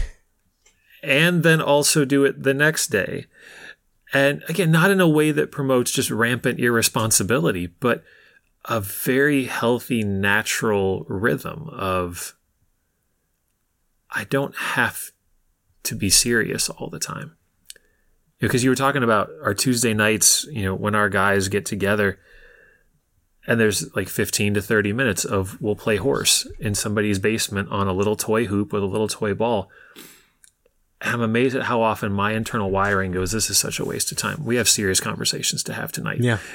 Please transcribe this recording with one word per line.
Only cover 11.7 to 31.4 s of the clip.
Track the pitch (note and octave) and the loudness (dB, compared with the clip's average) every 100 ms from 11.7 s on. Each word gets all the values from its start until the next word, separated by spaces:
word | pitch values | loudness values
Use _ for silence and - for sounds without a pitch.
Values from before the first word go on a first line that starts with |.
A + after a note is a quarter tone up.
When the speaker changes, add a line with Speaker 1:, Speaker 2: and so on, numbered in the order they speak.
Speaker 1:
of, | - F#2+ F#2 F2+ F2+ - - _ _ _ _ _ _ _ _ _ _ _ _ _ _ _ _ - | -8 -4 -2 -4 -8 -14 -16 _ _ _ _ _ _ _ _ _ _ _ _ _ _ _ _ -10
"I | - G2+ | -8 -2
don't | C#3 C#3+ - | -2 -2 -6
have | - - A2+ - - _ _ _ _ _ _ _ | -4 0 0 -2 -14 _ _ _ _ _ _ _
to | - A2+ | -10 -4
be | G2+ | 2
serious | - A#2+ A#2 F#2+ - - | 2 4 2 0 -2 -6
all | - - | -8 -10
the | - | -8
time." | - - D3 _ _ _ - - _ _ _ _ _ - | -8 -10 -12 _ _ _ -20 -20 _ _ _ _ _ -4
You | B2 | 0
know, | |
'cause | B2+ | 2
you | C3 | 2
were | B2+ | 2
talking | C3+ C#3 | 0 0
about | A#2 G#2+ - - | 2 0 0 -4
our | G#2+ | -4
Tuesday | G2+ C3+ A#2+ A#2+ | -2 0 2 2
nights, | G#2+ G#2+ G#2+ - - - | 2 2 4 2 2 -2
you | C#3 | -4
know, | F#2+ F#2+ | -4 -2
when | G#2 G#2 | 0 2
our | G2+ | 2
guys | G2 G2 G2 F#2+ | 2 2 2 0
get | G2+ E2+ | -2 -4
together | G2+ G2 G#2 G2+ - _ - - - _ _ _ _ _ _ _ _ - | -2 0 2 0 -2 _ -20 -20 -20 _ _ _ _ _ _ _ _ -2
and | A#2 | 2
there's, | A2 G2 - - | 2 2 -4 -6
like, | F#2+ | -4
fifteen | - G2+ - G#2 G2+ | -2 -2 0 0 0
to | |
thirty | - A2 G#2 | 2 2 2
minutes | A2+ C3 F#2 | 0 0 -2
of | - G#2 F#2+ - | -2 -2 -2 -4
we'll | G#2+ G#2 | -4 -2
play | - G#2+ | -2 0
horse | C3+ G#1+ - - - - | 0 0 0 0 -2 -6
in | B2 G2+ | -4 -2
somebody's | A2 G#2 G#2 G2 | -2 0 0 0
basement | G#2 A2 - G2 G2 | 0 -2 -2 -4 -4
on | G#2 G2 | -2 0
a | |
little | F#2 G2+ G#2+ | 0 0 -2
toy | - A2 G#2+ | 0 0 0
hoop | G#2 G2+ | -2 -2
with | G#2 | -2
a | G2 | -2
little | G#2+ G#2+ | -2 -4
toy | - G#2+ | -2 -4
ball. | F#2 A2+ A2 F2+ - - - - - _ _ - _ _ _ _ - | 0 0 0 -4 -14 -20 -20 -20 -20 _ _ -20 _ _ _ _ -10
And | - A#2+ | -4 -2
I'm | |
amazed | A2+ A2+ | 0 2